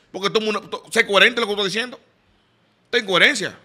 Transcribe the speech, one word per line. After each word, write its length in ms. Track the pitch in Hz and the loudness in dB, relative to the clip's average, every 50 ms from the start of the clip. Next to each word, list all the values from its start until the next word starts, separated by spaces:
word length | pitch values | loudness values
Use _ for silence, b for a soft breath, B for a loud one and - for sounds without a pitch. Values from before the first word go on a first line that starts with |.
| _ _ | _ _
porque 180 | - 185 196 196 | -12 -6 -4 -2
todo 80 | 165 220 | -2 -2
el 60 | 214 | -2
mundo, 160 | 220 208 202 | -2 -4 -6
to-, 220 | - 160 - - - - | -6 -10 -14 -14 -12 -4
sé 160 | - 226 226 | -2 -2 0
coherente 340 | - 202 190 185 233 247 240 | 2 4 4 4 4 4 0
lo 60 | 233 202 | -2 -2
que 60 | 208 | -2
tú 60 | 202 | -2
estás 120 | 208 190 | -4 -4
diciendo. 280 | 175 220 240 254 240 - _ _ _ _ _ _ _ _ _ _ _ _ _ _ _ _ _ | -4 -4 -6 -8 -10 -16 _ _ _ _ _ _ _ _ _ _ _ _ _ _ _ _ _
Está 120 | _ - 240 | _ -2 -2
en 80 | 226 | -2
coherencia. 500 | 190 185 165 185 247 294 208 180 127 98 - _ | 0 2 4 4 4 2 0 -4 -8 -10 -12 _